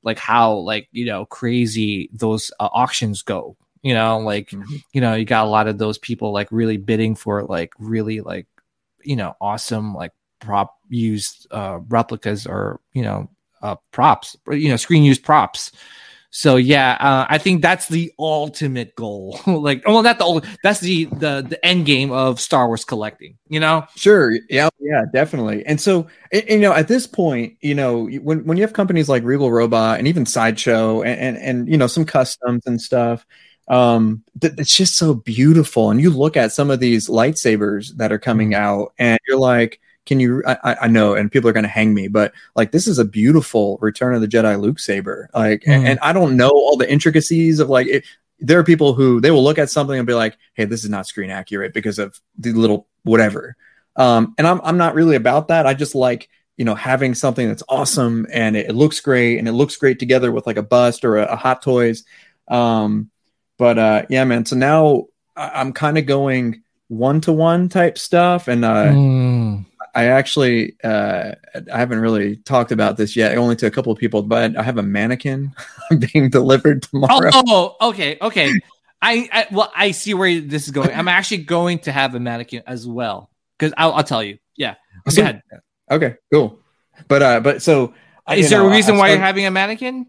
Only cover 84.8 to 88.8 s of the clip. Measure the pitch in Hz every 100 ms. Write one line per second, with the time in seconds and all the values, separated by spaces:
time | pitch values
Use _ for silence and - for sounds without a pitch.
84.8 | _ 95 113 139 208 104 _ - _ _
85.8 | _ 147 143 - _ 151 113 - _ _
86.8 | _ _ _ 139 139 120 120 143 - 147
87.8 | 120 _ _ _ - 160 156 208 196 214